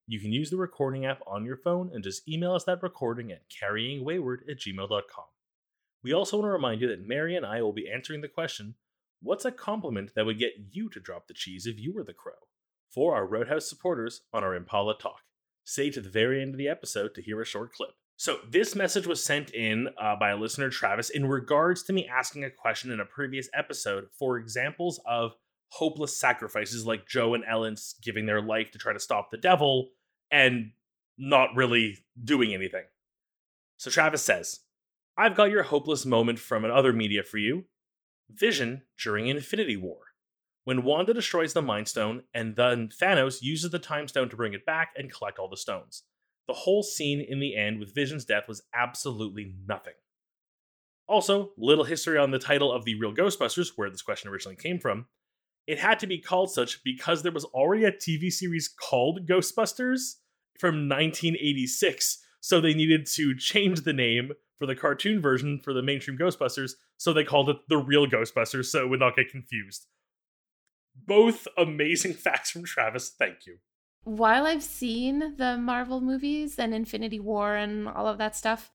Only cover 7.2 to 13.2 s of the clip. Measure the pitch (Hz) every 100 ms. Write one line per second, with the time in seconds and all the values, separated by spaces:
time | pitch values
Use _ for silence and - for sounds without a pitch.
7.2 | 165 175 104 113 110 107 - 123 - 151
8.2 | 147 - 165 - 104 - _ _ _ _
9.2 | 107 196 254 254 - 220 165 104 104 110
10.2 | 107 110 117 104 101 165 220 107 92 85
11.2 | - 87 95 92 113 107 135 208 104 -
12.2 | - - _ _ _ _ _ 123 165 123